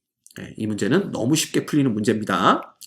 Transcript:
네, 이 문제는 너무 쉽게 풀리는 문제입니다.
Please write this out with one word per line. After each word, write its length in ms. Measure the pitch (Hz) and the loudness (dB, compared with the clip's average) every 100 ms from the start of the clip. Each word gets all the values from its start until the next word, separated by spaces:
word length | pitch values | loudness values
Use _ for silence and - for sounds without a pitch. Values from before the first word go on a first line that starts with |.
| _ _ _ - | _ _ _ -18
네, 160 | - - | -16 -8
이 100 | 107 | -6
문제는 460 | 101 101 165 170 | -2 0 2 0
너무 240 | 95 117 156 | -2 0 0
쉽게 280 | - - | 0 -2
풀리는 280 | - 151 135 | 0 2 2
문제입니다. 840 | 104 98 107 104 90 123 269 - _ | 2 0 0 0 2 4 2 -2 _